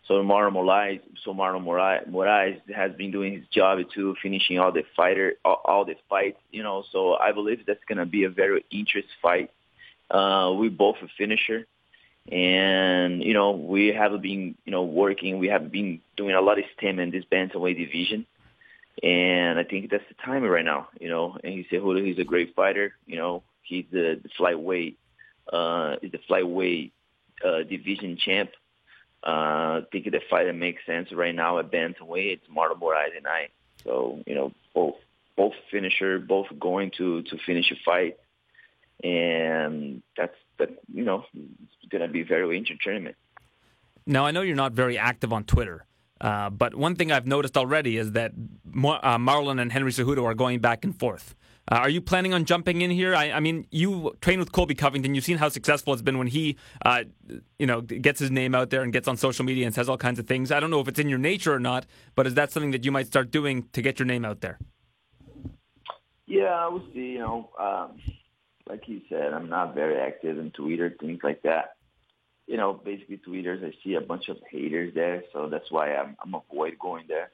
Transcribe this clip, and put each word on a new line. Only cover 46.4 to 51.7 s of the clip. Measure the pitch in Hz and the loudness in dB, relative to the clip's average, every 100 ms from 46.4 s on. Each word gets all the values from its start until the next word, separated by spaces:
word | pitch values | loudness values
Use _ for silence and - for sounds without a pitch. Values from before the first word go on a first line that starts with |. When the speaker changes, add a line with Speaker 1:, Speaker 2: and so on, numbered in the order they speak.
| 101 | -2
Speaker 2:
but | 101 120 - | 0 0 2
one | 156 175 | 0 0
thing | 160 | 2
I've | 143 123 | 2 2
noticed | 139 139 139 | 0 2 2
already | 127 156 135 113 | 2 2 2 -2
is | 110 | 0
that | 110 113 - 113 - - | -2 -2 -6 -14 -14 -8
Mo-, | - 139 151 | 0 2 4
uh, | 131 120 | 2 4
Marlon | 123 147 143 131 | 4 2 2 -2
and | 120 | 0
Henry | 131 135 | 0 0
Cejudo | 127 123 139 117 | 0 0 2 0
are | |
going | 113 127 123 | 0 0 2
back | 117 117 | 2 2
and | - - | -4 -2
forth. | 123 90 - - _ _ - | -4 -4 -14 -20 _ _ 0